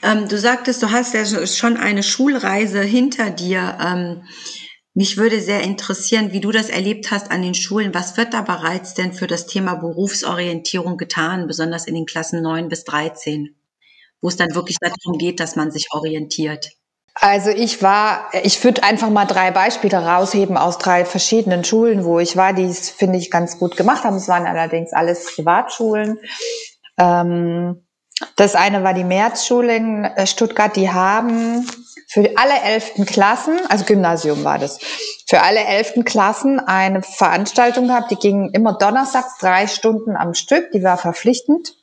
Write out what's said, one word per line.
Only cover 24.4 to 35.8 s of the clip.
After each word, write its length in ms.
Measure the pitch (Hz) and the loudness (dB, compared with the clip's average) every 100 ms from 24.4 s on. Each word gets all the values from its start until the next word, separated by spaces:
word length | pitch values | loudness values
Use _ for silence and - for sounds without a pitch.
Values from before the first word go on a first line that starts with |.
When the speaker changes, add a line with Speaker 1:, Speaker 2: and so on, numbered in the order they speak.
| 170 | 0
Speaker 2:
allerdings 480 | 165 165 165 165 | -2 -2 -2 -2
alles 420 | 143 170 175 - - | 0 0 -2 -6 -4
Privatschulen. 840 | 160 180 226 - 226 214 214 220 - - - - - _ _ - | 2 2 0 -2 0 0 -2 -6 -10 -10 -8 -10 -12 _ _ 2
Ähm, 880 | 180 175 175 175 170 170 175 175 _ _ _ - - - | 4 4 2 0 0 -2 -4 -6 _ _ _ -10 -10 2
das 180 | 202 180 | 4 4
eine 280 | 196 202 | 2 2
war 100 | 190 | 2
die 100 | 180 | 0
Märzschule 720 | 180 185 220 233 - 247 240 226 | 0 2 2 0 0 2 2 2
in, 300 | 226 214 208 | 0 -2 -2
äh, 200 | - 190 | 0 -2
Stuttgart. 500 | - 220 - 208 208 | 2 0 2 2 2
Die 140 | 190 | 0
haben 800 | 180 185 214 240 233 233 233 247 - - - _ | 2 2 2 0 0 0 -2 -4 -10 -18 -20 _
für 240 | - 208 - | 2 4 4
alle 240 | - 285 | 4 4
elften 440 | 202 220 220 - 196 | 2 -2 -2 -4 0
Klassen, 540 | - 202 247 - 330 359 | 4 4 2 0 -2 2
also 160 | 202 | 0
Gymnasium 600 | 190 202 175 170 156 147 147 | 4 4 4 0 0 0 0
war 120 | 143 | 0
das, 220 | 143 - - - - - - | -2 -6 -10 -8 -10 -12 2
für 140 | 180 | 4
alle 240 | 175 214 208 | 6 4 2
elften 400 | 196 | 0